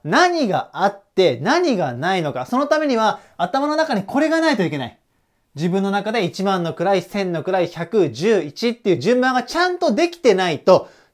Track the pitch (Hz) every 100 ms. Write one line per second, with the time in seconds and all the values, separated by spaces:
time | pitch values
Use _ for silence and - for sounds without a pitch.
0 | 147 240 359 339 240 156 - 147 196 -
1 | - - 180 120 165 330 349 208 147 120
2 | 165 190 151 127 131 247 285 277 302 233
3 | 220 - - - 180 269 294 302 320 220
4 | 180 269 311 320 320 233 165 143 120 -
5 | _ _ _ _ _ 139 170 190 196 202
6 | 202 233 175 - 190 190 170 156 175 196
7 | 175 202 185 165 165 190 170 160 170 220
8 | 160 113 196 208 147 - 240 240 202 156
9 | 151 247 254 254 247 320 359 359 330 220
10 | 339 - 254 185 180 147 - 180 - -
11 | _